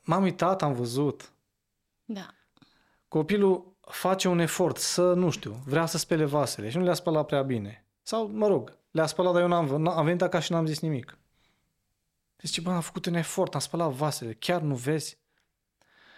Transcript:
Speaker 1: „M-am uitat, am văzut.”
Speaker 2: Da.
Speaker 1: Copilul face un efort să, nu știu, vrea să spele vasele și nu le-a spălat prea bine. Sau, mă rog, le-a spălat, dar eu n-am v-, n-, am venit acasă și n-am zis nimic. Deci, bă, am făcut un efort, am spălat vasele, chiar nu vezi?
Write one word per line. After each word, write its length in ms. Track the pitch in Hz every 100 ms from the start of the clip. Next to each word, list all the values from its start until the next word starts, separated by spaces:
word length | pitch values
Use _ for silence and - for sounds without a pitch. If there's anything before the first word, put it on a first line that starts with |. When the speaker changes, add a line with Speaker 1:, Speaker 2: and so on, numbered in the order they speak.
Speaker 1:
„M-am 180 | - 175
uitat, 400 | 190 - 175 190
am 100 | 147
văzut.” 600 | 123 120 127 147 - - _ _ _ _ _ _ _
Speaker 2:
Da. 220 | - 202 170 - _ _ _ _ _ _ _
Speaker 1:
Copilul 680 | 156 156 208 196 185 - _
face 480 | - - 185 190 185
un 100 | 175
efort 380 | 165 - 147 123
să, 360 | - - 180
nu 180 | 180 180
știu, 320 | - - 113
vrea 220 | 131 151 165
să 120 | 165
spele 260 | - 165
vasele 460 | 151 147 127 - 104
și 60 | 151
nu 80 |
le-a 100 | 180
spălat 320 | 170 175 156 147
prea 160 | 143
bine. 440 | 135 120 101 110 _ _
Sau, 260 | - 220 214
mă 180 | 214 208
rog, 320 | 160 - - _
le-a 160 | 160 151
spălat, 260 | - 180
dar 100 | 175
eu 60 | 175
n-am 180 | 170 151
v-, 100 | 147
n-, 100 | 160
am 180 | 165
venit 180 | 151 175
acasă 220 | 180 175
și 80 | -
n-am 140 | 170 160
zis 140 | 151
nimic. 380 | 160 135 - - _ _ _ _ _ _ _ _ _ _ _ _
Deci, 200 | 165 -
bă, 100 | 170
am 100 | 180
făcut 260 | 156 175 175
un 80 |
efort, 400 | 170 156 - 175
am 60 | 143
spălat 300 | - 170 165
vasele, 440 | 127 151 139 117
chiar 260 | 110 - 175
nu 140 | 151
vezi? 440 | 131 123 156 151 - _ _ _ _ _ _ _ _ _